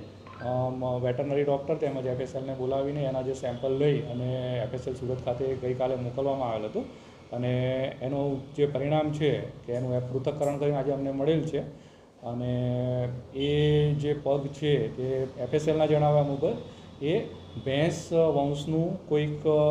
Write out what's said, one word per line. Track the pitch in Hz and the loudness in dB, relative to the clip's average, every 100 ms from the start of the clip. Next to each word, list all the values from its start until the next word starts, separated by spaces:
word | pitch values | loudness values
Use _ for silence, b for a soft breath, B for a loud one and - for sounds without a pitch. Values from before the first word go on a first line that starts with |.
| - - - - | -8 -18 -18 -8
અમ, | 123 127 127 127 127 123 | -4 0 -2 -2 -2 0
વેટરનરી | 123 123 143 143 | 0 0 0 0
ડૉક્ટર | 143 139 151 | 2 0 0
તેમજ | 156 147 131 127 | -2 0 -2 -2
એફ | 123 | -2
એસ | 127 | -4
એલને | 135 135 | -6 -6
બોલાવીને | 131 127 135 139 147 | -4 -2 0 0 -2
એના | 135 131 | -2 -2
જે | 127 | -4
સેમ્પલ | 131 127 120 135 | -4 -4 -4 -2
લઈ | 135 147 143 | 2 4 2
અને | - 123 127 127 127 123 | 0 -4 -2 -2 -2 -2
એફ | 110 | -4
એસ | 127 135 | -4 -6
એલ | |
સુરત | 123 123 123 | -6 -4 -4
ખાતે | - 120 131 131 | -4 -2 -2 -2
ગઈકાલે | 123 127 131 127 | -2 0 0 0
મોકલવામાં | 123 135 139 135 123 | -2 -2 -2 0 -2
આવેલ | 110 | -2
હતું. | 107 170 - B B B - | -4 -6 -6 B B B -10
અને | 120 123 123 127 131 135 - | -4 0 0 0 0 -2 -4
એનું | 123 139 139 135 - | -4 -2 -2 -2 -6
જે | - 147 | 0 0
પરિણામ | 139 143 156 151 | 2 2 2 2
છે | 151 151 110 | 2 2 2
કે | 104 - - | -2 -10 -6
એનું | 120 127 | -4 0
એ | 123 | 0
પૃથ્થકરણ | 123 131 147 147 143 143 | 0 -2 -2 0 -2 2
કરીને | 147 143 | 0 2
આજે | 135 | 0
અમને | 135 139 | 0 -2
મળેલ | 135 147 160 | 0 2 2
છે. | 131 139 - B B B B - | 2 -2 -4 B B B B -14
અને | 120 120 123 123 123 123 123 123 123 127 - | -8 -4 -2 0 0 0 0 0 -2 -4 -8
એ | 135 143 147 151 151 147 | -2 2 4 6 6 4
જે | 147 147 147 | 2 0 0
પગ | 135 143 139 | 2 0 0
છે | - 151 139 110 110 | -2 2 4 2 -2
તે | 127 131 131 127 | -2 -2 -2 -4
એફ | 127 | -2
એસ | 156 151 | 0 2
એલના | 156 156 | 4 4
જણાવ્યા | 151 147 147 | 6 6 4
મુજબ | 143 139 170 240 B B B - | 4 2 0 -2 B B B -6
એ | 139 202 - - - 120 | 0 0 -2 -10 -14 -8
ભેંસ | 135 135 165 - - | 0 2 2 0 0
વંશનું | 165 160 143 143 147 - 160 170 190 - | 4 4 4 2 0 0 0 0 -2 0
કોઈક | 151 151 147 156 151 151 | 2 2 0 2 4 6